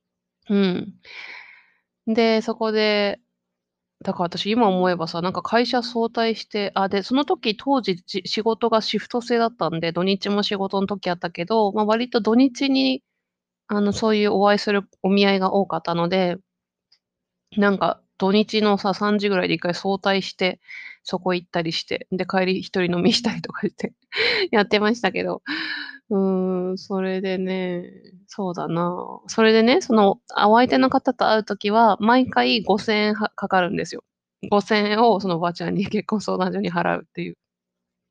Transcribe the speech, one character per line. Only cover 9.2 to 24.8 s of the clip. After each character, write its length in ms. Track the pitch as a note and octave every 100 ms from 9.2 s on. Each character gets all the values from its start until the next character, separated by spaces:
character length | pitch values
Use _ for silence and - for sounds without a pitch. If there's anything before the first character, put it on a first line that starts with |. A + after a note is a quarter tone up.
制 180 | A#3+ A#3+
だ 80 | A3+
っ 80 | A#3+
た 140 | D#3+
ん 80 | E3
で、 120 | E3
土 120 | E3
日 260 | F#3 G3 G3+
も 140 | G3+
仕 120 | G3+ G3+
事 240 | G3 G3
の 80 | G3
時 220 | G3+ F3+
あ 40 | F3
っ 40 |
た 120 | E3+
け 140 | F3 F3
ど、 260 | A3+ G#3
ま 100 | G3
あ、 40 | G#3
割 240 | A3+ B3
と 100 | B3
土 140 | G#3 A#3
日 340 | C4+ B3 C#4
に、 340 | C4+ C4 C4 _ _ _ _ _ _ -
あ 140 | G#3
の、 120 | G3+
そ 160 | G3+ A3
う 60 | G#3+
い 100 | G#3
う 60 |
お 140 | G3 G3+
会 80 | G#3
い 20 |
す 120 | -
る 160 | G3+ G3 _
お 80 | F#3+
見 160 | G3+ G3+
合 100 | G3
い 40 |
が 140 | F#3+
多 120 | G3 F3+
か 100 | E3
っ 40 |
た 120 | - E3+
の 140 | E3+
で、 280 | F#3+ F3+ F3 _ _ _ _ _ _ _ _ _ _ _ -
な 140 | G3+
ん 60 | F#3+
か 220 | E3+ - _ -
土 140 | F#3+
日 300 | G3+ G#3+ G#3+
の 160 | G#3 G3
さ、 160 | G3+
三 240 | F3+ G#3 G#3
時 100 | G3+
ぐ 80 | F#3
ら 80 | F3+
い 20 |
で 80 | E3
一 40 |
回 140 | F3
早 220 | E3+ G3 G3
退 260 | G3+ G3
し 120 | F#3
て、 260 | - F#3 F3+ - - - -
そ 160 | - F3+
こ 140 | F#3
行 120 | F3+ F3+
っ 20 |
た 140 | F3+
り 100 | E3
し 120 | E3 -
て、 220 | - -
で、 140 | F#3 F#3
帰 200 | F#3+ F#3
り 140 | F#3+
一 200 | - F#3+
人 160 | F3 F3
飲 40 |
み 120 | F#3
し 80 | A3
た 120 | A3+
り 80 | E3+
と 100 | -
か 80 | -
し 120 | -
て、 200 | - - _ -
<laughs> 400 | G4 A#4 A#4 F#4
や 120 | A3+
っ 40 | G3+
て 120 |
ま 140 | G#3